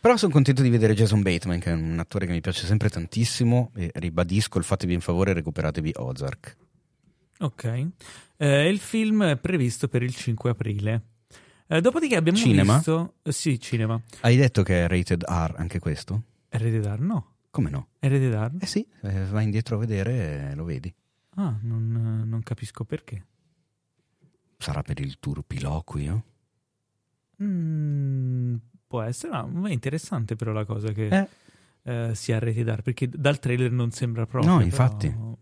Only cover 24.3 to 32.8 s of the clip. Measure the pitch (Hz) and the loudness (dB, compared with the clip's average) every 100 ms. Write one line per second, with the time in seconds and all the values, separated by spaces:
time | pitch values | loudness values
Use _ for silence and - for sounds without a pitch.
24.3 | _ _ _ - 71 67 69 69 67 71 | _ _ _ -6 -6 -6 -6 -6 -8 -8
25.3 | 71 - 65 69 78 - 73 71 101 - | -8 -8 -6 -4 -6 -6 -6 -4 -4 -6
26.3 | _ _ _ _ _ _ _ _ _ _ | _ _ _ _ _ _ _ _ _ _
27.3 | _ 202 180 160 156 151 143 139 135 127 | _ -4 -2 -2 -2 -2 -2 -2 -2 -2
28.3 | 127 123 120 - _ _ 123 110 127 339 | -2 -2 -4 -8 _ _ -6 -4 -6 -6
29.3 | 185 - 170 202 135 135 156 - 165 110 | -6 -6 -4 -2 -2 -2 -6 -6 -6 -4
30.3 | 110 110 107 107 107 107 104 107 190 196 | -4 -4 -4 -4 -4 -4 -4 0 2 0
31.3 | _ _ _ _ _ - 120 117 107 - | _ _ _ _ _ -8 -4 -4 -4 -2
32.3 | 113 117 113 117 110 | 0 0 -2 -2 -2